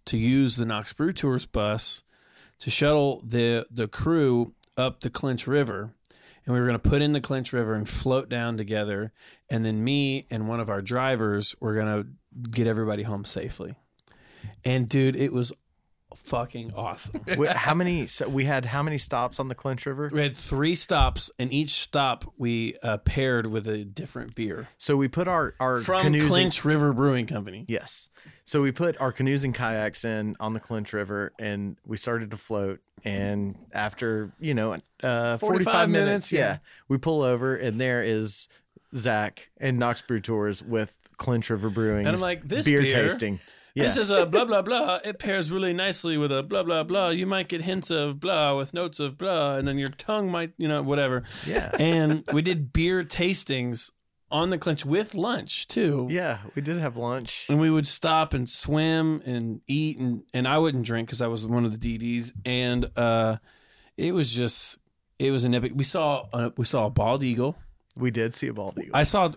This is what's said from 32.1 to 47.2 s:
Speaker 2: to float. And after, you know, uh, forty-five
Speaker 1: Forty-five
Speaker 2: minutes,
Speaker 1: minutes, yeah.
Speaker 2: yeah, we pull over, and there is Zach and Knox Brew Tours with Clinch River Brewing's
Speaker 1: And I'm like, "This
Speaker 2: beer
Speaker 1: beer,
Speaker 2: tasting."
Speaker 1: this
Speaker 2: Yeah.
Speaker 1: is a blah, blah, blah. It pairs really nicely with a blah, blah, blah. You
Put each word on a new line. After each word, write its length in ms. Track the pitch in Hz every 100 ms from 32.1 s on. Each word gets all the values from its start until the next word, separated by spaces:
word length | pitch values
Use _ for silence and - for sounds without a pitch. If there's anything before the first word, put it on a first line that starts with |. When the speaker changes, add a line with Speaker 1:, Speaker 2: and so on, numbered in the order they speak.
| 117 110
Speaker 2:
to 60 | 104
float. 420 | - 107 98 92 _ -
And 540 | 107 98 98 101 101 95 -
after, 580 | 104 107 - 117 110 104 -
you 140 | 156
know, 200 | 127 110
uh, 640 | 92 _ _ 131 117 120 117
forty-five 20 |
Speaker 1:
Forty-five 500 | 208 185 185 180 170
Speaker 2:
minutes, 160 | 165 202
Speaker 1:
minutes, 240 | 202 -
yeah. 80 | 156
Speaker 2:
yeah, 180 | 113 95 - - _
we 100 | 135
pull 260 | 156 156
over, 320 | 127 123 131 131
and 240 | 123 110
there 220 | 131 120
is 440 | 113 110 107 - - _ _ - _ 131
Zach 540 | 117 107 104 - - _
and 180 | 135 123
Knox 220 | 120 117
Brew 180 | - 117
Tours 420 | 95 110 104 101
with 320 | - 113 107 _ _ -
Clinch 320 | - 120 -
River 200 | 110 110
Brewing's 380 | 101 110 104 101
Speaker 1:
And 80 | 180
I'm 60 |
like, 220 | 180 175 139
"This 180 | 240 151
Speaker 2:
beer 140 | 143
Speaker 1:
beer, 100 | 135 127 107
Speaker 2:
tasting." 300 | - 107 92 - - - 135
Speaker 1:
this 200 | 135 -
Speaker 2:
Yeah. 60 |
Speaker 1:
is 60 | 208
a 140 | 196 170
blah, 200 | 208 240
blah, 160 | 202
blah. 380 | 185 240 202 180
It 160 | 208 202
pairs 320 | 208 196 156
really 220 | 185 185
nicely 440 | 175 190 180 170 156
with 140 | 147
a 100 | 135
blah, 200 | 143 196
blah, 200 | 175 165
blah. 260 | 160 190 180
You 160 | 170